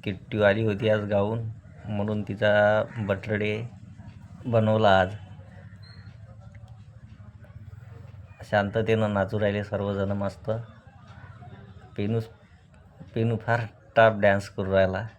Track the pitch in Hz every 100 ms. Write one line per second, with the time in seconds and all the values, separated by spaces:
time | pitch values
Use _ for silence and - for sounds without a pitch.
0 | - 92 - 110 101 101 110 98 110 107
1 | 104 101 101 113 113 - - - 107 104
2 | 104 107 101 101 104 104 104 107 110 117
3 | 98 98 107 104 107 107 120 - - -
4 | - - - - 127 113 110 110 107 95
5 | 92 104 - - - - - - - -
6 | - - - - - - - - - -
7 | - - - - - - - - - -
8 | - - - - - 107 101 110 107 113
9 | 107 101 95 107 104 101 101 101 101 98
10 | 98 101 98 - - 113 117 - - -
11 | - - - - - - - - - -
12 | 104 113 110 - _ - _ - - -
13 | - 117 113 113 - 117 113 - - -
14 | 113 104 101 98 - - 95 95 95 95
15 | 113